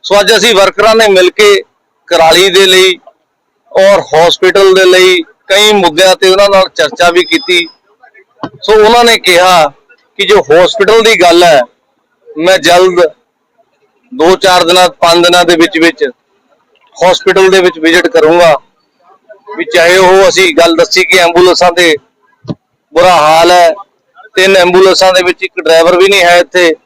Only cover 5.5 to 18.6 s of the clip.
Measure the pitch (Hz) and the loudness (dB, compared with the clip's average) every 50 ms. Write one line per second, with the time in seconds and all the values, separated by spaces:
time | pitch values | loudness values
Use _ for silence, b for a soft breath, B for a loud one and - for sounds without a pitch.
5.5 | 190 202 214 214 214 202 180 170 151 165 190 185 185 - 190 185 185 196 202 202 | -2 -2 0 0 0 0 -2 -2 -2 0 0 0 0 0 0 -2 0 0 0 0
6.5 | 196 190 185 185 _ - 160 143 - - 175 175 170 175 175 - 160 160 - - | 2 0 -2 -2 _ -6 -6 -6 -4 -2 -2 0 0 -2 -2 -2 -4 -6 -4 -4
7.5 | 180 175 170 165 _ _ _ _ _ _ _ _ _ - _ _ _ _ - - | -4 -4 -4 -8 _ _ _ _ _ _ _ _ _ -20 _ _ _ _ -20 -20
8.5 | _ - - - 214 214 214 214 233 240 240 233 226 - - 180 180 170 180 185 | _ -14 -4 0 2 2 2 2 2 2 0 0 -2 -2 -2 -2 0 0 2 2
9.5 | 180 175 156 143 - _ _ _ - _ _ _ _ - 196 180 208 196 - 139 | 2 0 0 -2 -6 _ _ _ -20 _ _ _ _ -8 -2 0 0 0 0 0
10.5 | 147 170 180 165 - - 196 190 220 226 220 220 220 180 175 175 170 175 175 175 | 2 2 2 0 0 -2 -2 0 0 2 2 0 0 0 2 2 2 2 2 2
11.5 | 156 135 120 - _ _ _ _ _ _ _ _ _ _ _ - - 151 160 180 | 2 2 0 -2 _ _ _ _ _ _ _ _ _ _ _ -20 -12 -6 -2 -2
12.5 | 190 185 143 165 170 180 185 185 180 175 175 151 - _ _ _ _ _ _ _ | -2 -2 0 0 0 2 2 0 0 0 -2 -2 -4 _ _ _ _ _ _ _
13.5 | _ _ _ _ _ _ _ _ _ _ _ _ - 127 156 170 185 180 185 190 | _ _ _ _ _ _ _ _ _ _ _ _ -8 -4 -2 -2 0 0 0 -2
14.5 | 180 180 175 165 175 185 180 175 - _ - 170 170 175 170 175 175 180 175 170 | 0 0 0 0 0 0 0 -2 -2 _ -2 0 0 0 0 0 0 0 0 0
15.5 | 175 160 170 165 - 160 160 170 143 - 151 131 247 _ _ _ _ _ _ _ | 0 0 0 -2 -2 -2 -2 -2 -2 -2 -6 -8 -8 _ _ _ _ _ _ _
16.5 | _ _ _ _ _ _ _ _ _ - 170 180 180 - - 196 180 190 190 185 | _ _ _ _ _ _ _ _ _ -4 -2 -2 -2 -2 -4 -4 -2 0 0 0
17.5 | 185 190 180 180 - 160 156 165 165 180 170 165 - 165 151 156 170 175 175 165 | 0 0 -2 -2 -4 -4 -4 -2 -2 -2 -2 -2 0 0 2 2 2 2 2 2
18.5 | 147 135 | 0 -2